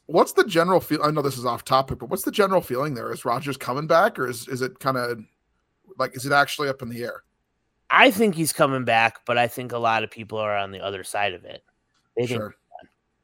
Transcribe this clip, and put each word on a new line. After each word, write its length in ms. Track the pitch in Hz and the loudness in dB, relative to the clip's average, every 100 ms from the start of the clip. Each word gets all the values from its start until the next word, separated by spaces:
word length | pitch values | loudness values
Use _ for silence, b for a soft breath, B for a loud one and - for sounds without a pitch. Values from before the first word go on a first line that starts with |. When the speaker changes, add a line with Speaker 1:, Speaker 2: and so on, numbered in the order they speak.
| - | 0
Speaker 1:
what's 260 | 170 - | 2 2
the 120 | - | 2
general 360 | 262 165 175 180 | 2 2 4 2
feel? 220 | - 151 | 2 0
I 80 | 147 | 0
know 100 | 156 | 0
this 160 | 139 123 | -2 -2
is 80 | |
off 180 | 123 117 | -4 -6
topic, 360 | - 135 135 123 | 2 2 2 -6
but 100 | 113 | -6
what's 140 | 196 | -4
the 80 | 302 | -4
general 320 | - 196 185 | 0 2 2
feeling 320 | - 123 151 | 0 -4 -2
there? 180 | 120 113 | -4 -8
Is 140 | 117 127 | -6 -2
Rodgers 320 | 123 139 131 | -2 -4 -8
coming 280 | - 131 156 | -4 -4 2
back, 320 | 165 214 - | 4 4 2
or 80 | 127 | -6
is, 220 | 117 - | -6 -8
is 140 | 131 | -6
it 160 | 127 - | -6 -4
kinda, 380 | 139 127 120 117 107 _ _ _ _ _ _ - | -2 -2 -2 -6 -10 _ _ _ _ _ _ -6
like, 180 | 131 131 | -6 -4
is 80 | |
it 80 | 135 | 2
actually 380 | 143 139 - 143 | 4 4 0 -4
up 100 | 131 | -4
in 80 | 117 | -8
the 160 | 117 | -10
air? 180 | 117 - _ _ _ _ _ _ - | -10 -10 _ _ _ _ _ _ 2
Speaker 2:
I 200 | 165 254 | 6 6
think 240 | 202 220 | 6 2
he's 200 | 160 156 | 2 -2
coming 320 | - 147 131 117 | 2 2 2 2
back, 340 | 113 113 - - | 2 2 0 -4
but 100 | 120 | 0
I 120 | 120 | 0
think 240 | - 123 | -2 -8
a 60 | 120 | -2
lot 240 | 117 113 | 0 0
of 80 | 107 | -4
people 280 | 113 104 110 | -10 -10 -6
are 180 | 107 101 | -2 -2
on 140 | 98 | -4
the 100 | 95 | -8
other 240 | 95 98 | -8 -8
side 300 | 90 104 101 | -8 -4 -4
of 100 | 87 | -4
it. 180 | - - _ _ _ _ _ 113 | -16 -20 _ _ _ _ _ -4
They 100 | 120 | -2
think 140 | 117 | -4
Speaker 1:
Sure. 80 | 104 - | -6 -14
Speaker 2:
he's 220 | _ - | _ -20
done, 80 | - _ _ _ | -20 _ _ _